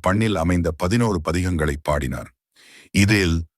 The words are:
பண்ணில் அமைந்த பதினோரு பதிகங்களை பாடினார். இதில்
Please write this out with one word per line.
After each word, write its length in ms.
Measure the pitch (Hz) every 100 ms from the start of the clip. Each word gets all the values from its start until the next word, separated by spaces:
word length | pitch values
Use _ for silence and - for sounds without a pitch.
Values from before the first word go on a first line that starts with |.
பண்ணில் 360 | 90 101 110 92
அமைந்த 320 | 82 87 82
பதினோரு 460 | 78 90 120 117 92
பதிகங்களை 560 | 78 87 90 85 78 69
பாடினார். 520 | - 73 67 64 58 _ _ _ - - -
இதில் 420 | 95 98 107 90 82 82